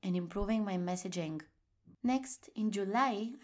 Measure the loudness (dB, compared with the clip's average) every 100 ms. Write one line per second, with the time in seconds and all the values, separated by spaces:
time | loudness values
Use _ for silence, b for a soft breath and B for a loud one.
0 | 0 0 0 -2 2 2 2 0 0 -2
1 | -4 -4 -2 -4 -8 _ _ _ -20 -2
2 | 2 2 0 -8 -8 -2 0 0 2 2
3 | 2 0 -4 -6